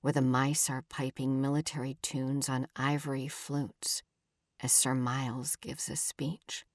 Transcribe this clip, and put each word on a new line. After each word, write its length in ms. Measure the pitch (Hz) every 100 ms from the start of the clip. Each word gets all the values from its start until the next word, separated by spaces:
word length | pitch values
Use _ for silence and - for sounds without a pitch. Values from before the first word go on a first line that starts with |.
where 100 | 165
the 80 | 151
mice 480 | 131 127 135 156 -
are 160 | 131 -
piping 540 | - 131 - 131 135
military 560 | 139 147 147 151 131 131
tunes 480 | - 135 131 139 135
on 180 | 131 131 -
ivory 520 | 135 147 147 135 135
flutes 720 | - - 143 139 - - - _ _ _ _ _ -
as 100 | -
Sir 240 | - 127
Miles 640 | 131 123 131 131 123 135 -
gives 320 | - 151 -
a 80 | 151
speech. 680 | - - 160 190 - - -